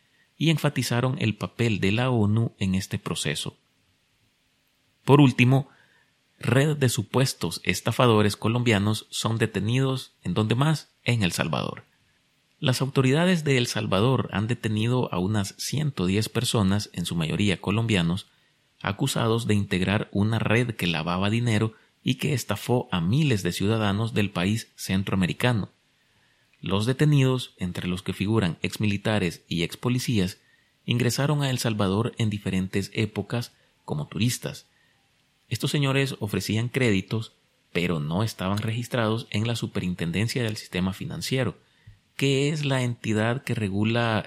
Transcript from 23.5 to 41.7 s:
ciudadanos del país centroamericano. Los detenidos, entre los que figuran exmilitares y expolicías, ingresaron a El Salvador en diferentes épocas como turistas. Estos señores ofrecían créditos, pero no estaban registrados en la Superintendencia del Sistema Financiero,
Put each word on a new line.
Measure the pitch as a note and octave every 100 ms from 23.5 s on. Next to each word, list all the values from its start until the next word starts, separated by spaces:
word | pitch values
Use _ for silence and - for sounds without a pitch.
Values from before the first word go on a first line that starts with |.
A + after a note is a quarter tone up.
ciudadanos | - G2 A2+ G#2+ G2 A2
del | - G2+
país | - F2+ A2+ - -
centroamericano. | - F#2+ G2 F#2+ F2 - B2 A#2 - _ _ _ _ _ _ _ _ _
Los | - F#2+ A2
detenidos, | C3 D3+ D3 C3 B2+ - _
entre | F#2 F2 F2
los | F#2
que | -
figuran | F#2 F#2+ A2 F#2 D#2
exmilitares | F2+ - A2 G2+ - G#2+ F2+ - _
y | E2+
expolicías, | E2 - B2 B2 - A2+ F#2 - _ _ _ _ -
ingresaron | A#2+ B2 - C#3+ D3
a | C#3
El | B2+
Salvador | B2 G#2+ G2 G2 A2+ -
en | A2+
diferentes | G#2 G2 F#2+ F#2+ G2+ F#2+
épocas | - G#2+ - F#2+ A#2+ A#2+ _ _ _ -
como | - D3
turistas. | - A#2 A#2+ - - - _ _ _ _ _ _ _ _
Estos | A#2 C#3+
señores | D#3 C#3 C3+ C3+ -
ofrecían | G#2+ F#2+ - G#2+ A#2
créditos, | C3 B2 F#2+ - A2 A2 - _ _ _
pero | F2 F2 E2
no | D2 E2+
estaban | A2 - F#2 G#2
registrados | A2 A2+ B2 B2+ A2 A2 -
en | G#2 A2
la | A#2
Superintendencia | A2 G2+ F2 F2+ E2+ E2+ A#2 C3+
del | A2+ G#2+
Sistema | - F2+ F#2
Financiero, | F#2 - D#2+ - C3 A#2 - _